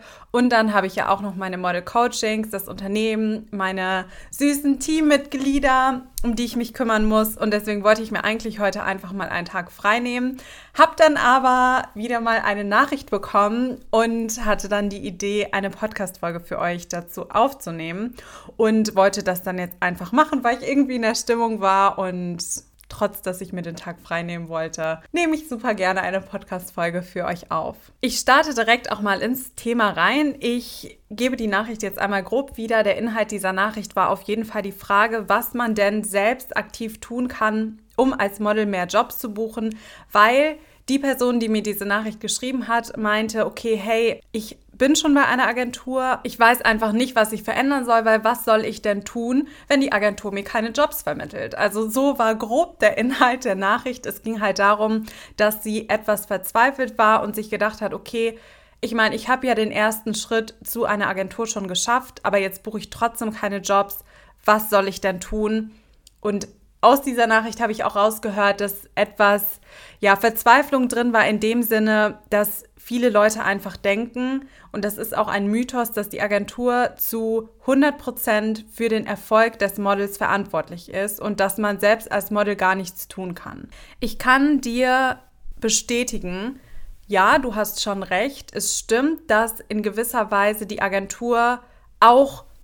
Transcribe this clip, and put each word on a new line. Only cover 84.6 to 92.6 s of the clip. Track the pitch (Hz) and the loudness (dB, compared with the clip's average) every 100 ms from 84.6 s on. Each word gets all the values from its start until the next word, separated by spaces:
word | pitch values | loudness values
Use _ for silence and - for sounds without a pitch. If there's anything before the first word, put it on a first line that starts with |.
dir | 240 233 254 254 262 - - _ - - | 0 0 2 4 2 -2 -10 _ -12 -4
bestätigen, | 226 214 - 240 247 220 175 185 220 269 - - - - - | -2 0 0 -2 -2 -4 -6 -6 -8 -10 -14 -14 -12 -14 -2
ja, | 196 196 294 | 4 6 4
du | 262 214 | 2 -2
hast | 208 - | -4 -4
schon | - 196 | -4 -4
recht, | 190 185 262 277 - - | -2 -2 -2 -6 -10 -6
es | - - | -4 -4
stimmt, | - 226 285 320 - | 0 2 2 0 2
dass | 214 226 226 - | 2 2 -4 -6
in | 214 | -4
gewisser | 208 196 233 247 214 | -2 -2 -2 -2 0
Weise | 202 202 214 202 | 2 2 0 -6
die | 208 | -4
Agentur | 196 196 196 - 240 233 233 247 - - - - | -2 -2 -4 -6 0 2 2 0 -6 -20 -8 6
auch | 226 247 277 - - - | 8 8 6 0 -18 -18